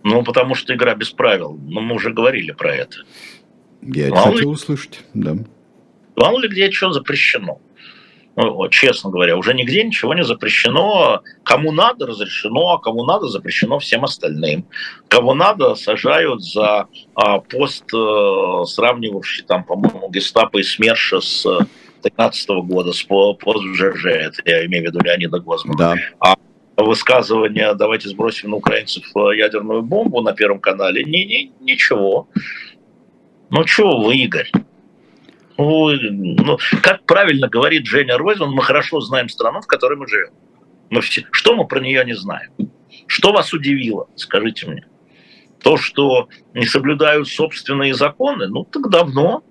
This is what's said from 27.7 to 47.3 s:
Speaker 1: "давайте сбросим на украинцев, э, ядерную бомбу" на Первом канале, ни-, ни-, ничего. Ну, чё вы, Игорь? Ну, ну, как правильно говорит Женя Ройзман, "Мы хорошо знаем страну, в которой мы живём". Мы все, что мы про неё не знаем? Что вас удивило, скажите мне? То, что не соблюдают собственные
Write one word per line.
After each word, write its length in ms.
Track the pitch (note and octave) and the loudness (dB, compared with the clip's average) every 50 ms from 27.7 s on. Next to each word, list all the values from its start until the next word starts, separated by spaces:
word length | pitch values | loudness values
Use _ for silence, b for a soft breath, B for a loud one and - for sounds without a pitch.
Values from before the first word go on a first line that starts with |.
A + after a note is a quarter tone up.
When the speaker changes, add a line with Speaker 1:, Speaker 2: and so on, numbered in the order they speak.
| G#2 | 2
Speaker 1:
"давайте 340 | G2+ G#2 G#2+ A2+ A2 A2 G2+ | 2 2 0 0 -2 -4 -6
сбросим 420 | G2 G2 A2 A2+ A2 - - G#2 | -6 -4 -4 -4 -4 -4 -8 -6
на 60 | G#2 | -6
украинцев, 480 | G#2 G2+ - G#2+ G#2+ G#2+ - - - - - - | -2 -2 0 0 0 -2 -4 -10 -10 -10 -6 -2
э, 220 | G2+ G#2 G2+ G#2 | 2 2 2 2
ядерную 460 | G#2+ G#2+ G#2 G#2 G#2+ G2+ A2 A2 A2+ A2+ | 2 2 0 0 -2 -4 -2 -4 -4 -2
бомбу" 400 | A#2 D#3+ G3+ A3+ A3+ F#3 A#2+ A#2 | -2 -2 0 0 0 0 0 0
на 100 | G#2+ G#2 | -2 0
Первом 260 | - G#2+ G2+ G2+ G2 | 0 0 0 0 0
канале, 460 | - G2 F#2+ G2 G2 F#2+ F#2+ A#2 C#3+ | 0 -2 -2 0 0 -2 0 -2 -4
ни-, 200 | D3+ D3+ F3+ F#3+ | -2 -2 -2 -2
ни-, 280 | G3+ A3 B3+ C#4+ C4+ - _ | -2 -4 -6 -6 -6 -14 _
ничего. 680 | - C4 C4 - - - - G#2+ G2 G2 G2 C3 - _ B B B B B B B B B B _ _ _ _ _ _ _ _ _ _ _ _ _ _ | -4 -4 0 0 2 2 2 2 2 2 0 0 -2 _ B B B B B B B B B B _ _ _ _ _ _ _ _ _ _ _ _ _ _
Ну, 140 | C3+ C#3+ D#3+ | 0 0 2
чё 320 | D#3+ - - G#3+ G3 D#3 B2+ | 2 4 4 4 4 4 4
вы, 180 | A2 G#2+ B2 | 4 4 4
Игорь? 340 | C3+ B2+ G#2 E2+ - E2 - - - - _ _ _ _ _ _ _ _ _ _ _ _ - _ _ _ _ _ | 2 2 0 0 -4 -4 0 -2 -2 -2 _ _ _ _ _ _ _ _ _ _ _ _ -20 _ _ _ _ _
Ну, 320 | - C#3+ D3 D#3 D#3+ D#3 D#3 D3 | 0 2 2 4 4 4 2 2
ну, 680 | C#3 A#2+ G#2+ G2+ G2 G2 F2+ - - - C#3 D3+ B B B B - - | 0 -2 -4 -4 -4 -4 -2 2 2 2 2 2 B B B B 2 4
как 220 | F3+ F#3+ - _ | 2 2 2 _
правильно 440 | - E3 F#3+ G3+ F#3 D3+ C3+ C#3 A#2+ | 2 4 4 4 4 4 2 0 0
говорит 380 | - A#2 B2+ D3+ D#3+ D#3 C3+ | 2 2 2 2 2 0 -2
Женя 320 | G2+ G#2+ C3+ C#3 B2+ B2 B2 | 0 0 0 2 2 0 0
Ройзман, 320 | D3+ F#3+ G#3+ G#3 E3 C#3+ | 2 0 0 0 -2 -2
"Мы 120 | C#3 C3+ B2+ | -2 0 2
хорошо 360 | A2+ C3 D3 - - - D#3 | 2 2 2 0 0 -4 -4
знаем 280 | A#2+ G#2+ C3 C3+ A#2+ A2+ | -4 -2 -2 -2 -2 -4
страну, 320 | - - A2+ A2+ C3+ F#3+ | -6 -2 -2 -2 -2 -4
в 80 | G#3+ _ | -6 _
которой 280 | - C#3+ - B2+ D3 | -6 -2 0 -2 -2
мы 120 | C#3+ C#3 B2+ | -2 -6 -4
живём". 220 | - G#2 F#2 - _ _ _ _ _ _ _ _ _ _ _ _ | -2 -2 -2 -2 _ _ _ _ _ _ _ _ _ _ _ _
Мы 100 | - A#2 | -2 -2
все, 220 | G#2+ - - - - - | -2 -2 -4 -6 -6 -4
что 240 | - - - G#3+ A#3+ | -6 0 2 4 4
мы 100 | A3+ F3 - | 4 0 -2
про 100 | - C3+ | -2 -4
неё 240 | C3 C3 C3+ C3 B2+ | -2 0 0 0 0
не 120 | B2 A#2 | 0 -4
знаем? 360 | G#2 F#2 G2 E2 - - - _ _ - - - _ _ B B B B | -8 -8 -10 -10 -10 -10 -16 _ _ -10 -10 -10 _ _ B B B B
Что 260 | _ - - - F#3+ G#3 | _ -4 -2 0 0 0
вас 200 | G3+ D#3+ - - | 0 0 -2 -6
удивило, 560 | E3 C#3+ C#3 C#3+ C#3 B2+ A2+ G#2 G2 - _ _ | -6 -2 -2 -2 -2 -2 -4 -6 -6 -8 _ _
скажите 500 | - - - - G2+ G#2+ A2+ G#2+ - - | -16 -14 -4 -4 -2 -2 -2 -6 -6 -12
мне? 180 | - D#2 C#2+ - _ _ _ _ b b b b b b b b b b _ - | -12 -12 -12 -14 _ _ _ _ b b b b b b b b b b _ 2
То, 140 | C3 D#3 | 2 4
что 520 | D#3 - - - - C#3+ C#3 C3 B2 A2+ B B B B _ _ | 4 0 -4 -2 0 2 2 2 2 0 B B B B _ _
не 120 | B2 A#2+ | -4 -4
соблюдают 600 | A2+ - C#3 C3 C#3 D3+ C#3+ D#3 D3+ D3+ D3+ D3 | 0 0 0 0 0 0 2 2 2 2 2 0
собственные 680 | C3 | -4